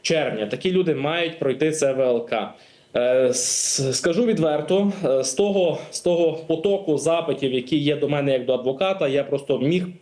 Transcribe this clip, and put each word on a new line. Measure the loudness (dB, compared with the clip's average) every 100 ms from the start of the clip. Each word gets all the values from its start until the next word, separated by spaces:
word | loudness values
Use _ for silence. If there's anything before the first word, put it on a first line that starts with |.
червня. | 0 0 0 -4
Такі | -4 -2 0
люди | 0 2
мають | 0 -2 -2 -4 -2
пройти | -4 0 0
це | 2 0
В | 2
Л | 2 0 0
К. | -4 -4 -12 -20 -20 _
Е, | -2 2 4 2
с-, | 0 -2 -2 -2 -2 -2
скажу | 0 0 2
відверто, | 2 2 2 0 0 2 2 0
е, | 0 0
з | 0
того, | 0 0 2 0 -2 -8
з | -4
того | 0 2 2 0 -4
потоку | 0 2 0 0 0
запитів, | 2 0 0 -2 0
які | -2 -2 0
є | 0
до | 0 0
мене | 0 2
як | 0
до | 0
адвоката, | 0 0 0 0 0 0
я | 0
просто | 0 -4 0 0
міг | 2 0 -2 -12